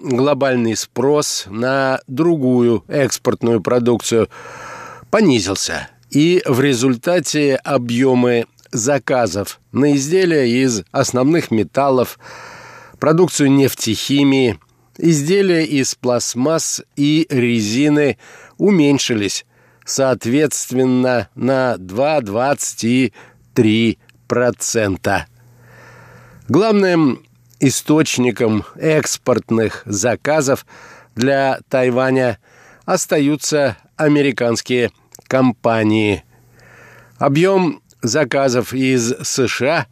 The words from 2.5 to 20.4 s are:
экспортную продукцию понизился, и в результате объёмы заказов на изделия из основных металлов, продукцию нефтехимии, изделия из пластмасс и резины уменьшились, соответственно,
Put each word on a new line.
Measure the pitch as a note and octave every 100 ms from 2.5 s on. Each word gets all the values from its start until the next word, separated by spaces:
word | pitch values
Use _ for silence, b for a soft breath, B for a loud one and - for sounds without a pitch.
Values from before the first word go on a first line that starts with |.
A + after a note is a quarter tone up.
| B2 A#2+ A2 -
экспортную | D3 B2+ - - G#2+ A#2 A#2
продукцию | F2 B2 A#2+ A#2 - A#2 G2+ B B B B B B B -
понизился, | G3+ G3+ B2 F#2+ F#2 - D#2+ - _ _
и | C#3+ D#3+ F3+
в | - B2
результате | C#3+ A#2+ C3 A#2 - F3+ - D3+ C#3+ C3
объёмы | - C#3 A#2+ A#2+ C3 B2 B2 A#2+ A2+ _ _
заказов | B2 A2 A2+ - C3 A2+ F#2+ F#2+ - _
на | A2+ D3
изделия | C#3+ C#3 F#3 F#3 D#3 B2
из | B2 C3 A2 -
основных | C#3 C3 B2 C3+ E3+ -
металлов, | A2 G2 - C#3 C3 A2+ - B B B B B B B -
продукцию | C#3+ D#3+ F3+ - C#3+
нефтехимии, | C#3 C3 - A#2 G2+ - C#3 C#3 C3+ B2+ F2 _ _ _ -
изделия | E3 D3+ C#3+ G3 G3 E3 D#3+
из | C#3+ B2
пластмасс | - B2 A#2+ - A#2+ C3+ D#3+ - - - -
и | C#3+ D#3 D#3+
резины | C3 A#2+ A#2 G#2 A#2 D3 D3 C#3+ B B B B -
уменьшились, | F3+ F#3+ C#3+ C#3 - A2+ G2 - b b b b
соответственно, | - - C3+ B2 A2+ C3+